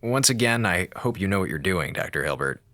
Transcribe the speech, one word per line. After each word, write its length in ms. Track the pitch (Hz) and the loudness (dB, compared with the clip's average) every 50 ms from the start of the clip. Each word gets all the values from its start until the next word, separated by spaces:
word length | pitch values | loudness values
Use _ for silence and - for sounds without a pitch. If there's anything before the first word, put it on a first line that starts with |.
Once 280 | - 113 120 135 139 - | -2 0 0 2 4 2
again, 360 | 131 117 120 120 117 117 117 | 2 4 2 2 2 4 2
I 220 | 104 87 87 92 - - | 2 2 2 0 -2 -6
hope 240 | - - 123 117 - | -6 -4 -4 -2 0
you 80 | 92 | 0
know 120 | 98 98 98 | 0 2 2
what 100 | 95 85 | 0 0
you're 100 | - 78 | -2 -2
doing, 340 | 71 95 95 90 76 - - | 0 0 0 0 0 -2 -4
Doctor 300 | - - - - 76 71 | -6 -6 -4 -4 -4 -2
Hilbert. 380 | 76 73 64 69 69 67 - _ _ | -2 -2 -2 -2 -4 -4 -6 _ _